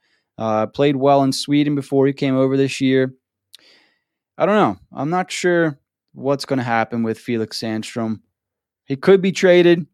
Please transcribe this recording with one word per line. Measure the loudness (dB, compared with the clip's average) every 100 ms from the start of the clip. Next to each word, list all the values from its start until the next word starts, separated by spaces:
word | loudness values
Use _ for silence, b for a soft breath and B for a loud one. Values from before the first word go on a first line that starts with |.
| _ _ _ -8
Uh, | -4 -2 -2
played | 0 0 2
well | 2 4
in | 2
Sweden | -2 -2 0 0 -2
before | -2 0 2
he |
came | 0 -2 0
over | 0 0
this | -2 0
year. | 0 0 0 -6 _ _ _ _ b b b b _ _ _ -4
I | 0
don't | 2
know. | 2 -2 _
I'm | -8 -4
not | -4 -4
sure | -4 0 2 0 -4 _ _ _
what's | -10 -4 -4 -2
gonna | -4
happen | -2 -2 -2 -4
with | -4 -6
Felix | -4 -4 -4 -8
Sandstrom. | -8 -8 -8 -8 -6 -8 _ _ _ _ _ _ _
He | -2
could | 4 4
be | 2
traded, | 0 4 6 6 2 -2